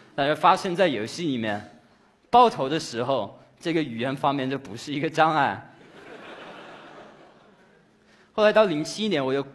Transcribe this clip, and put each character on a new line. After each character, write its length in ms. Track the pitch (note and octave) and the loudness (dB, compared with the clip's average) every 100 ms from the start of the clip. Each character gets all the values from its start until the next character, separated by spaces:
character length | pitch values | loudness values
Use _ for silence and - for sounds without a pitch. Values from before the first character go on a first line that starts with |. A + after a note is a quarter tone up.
| - | -12
但 120 | - C#3 | -4 -2
是 80 | |
发 200 | D3+ F3 | 4 4
现 200 | F#3 G3 | 4 2
在 140 | E3+ F#3 | 2 2
游 180 | A2 A2+ | 0 -6
戏 200 | E3 E3+ | -6 -4
里 120 | B2+ | -2
面， 420 | A2 G#2 - - _ _ _ _ - | -2 -4 -8 -20 _ _ _ _ 2
报 220 | A#3+ A#3 | 6 6
仇 180 | D3+ C3+ | 2 -4
的 100 | D#3 | -4
时 240 | - A#2 | -4 -6
候， 380 | B2 C3 G2 - - _ | -2 -2 -4 -12 -20 _
这 140 | E3+ | -4
个 100 | D#3+ | -2
语 160 | C#3+ A2+ | -2 -4
言 160 | C3 | -6
方 200 | C#3 C#3+ | -2 -2
面 160 | C#3 C3 | -2 -4
就 80 | C3+ | -6
不 180 | A#2 A#2 | -8 -14
是 160 | - | -10
一 80 | C#3+ | -6
个 80 | B2 | -2
障 260 | D#3 D#3+ | 2 2
碍。 400 | D#3 B2+ G2 - - - - - - - - - - - - - - - - - - _ _ _ _ _ _ _ _ _ | 4 0 -2 -10 -20 -20 -20 -20 -20 -18 -18 -18 -20 -20 -20 -20 -20 -20 -20 -20 -20 _ _ _ _ _ _ _ _ _
后 100 | - | 2
来 80 | G#3+ | 4
到 120 | G#3 | 6
零 200 | G#3 D3+ | 4 2
七 240 | D3+ - G#3+ | -4 -4 -2
年， 160 | D#3 | 0
我 80 | C3 | 0
又， 100 | C3+ C#3 | -2 -4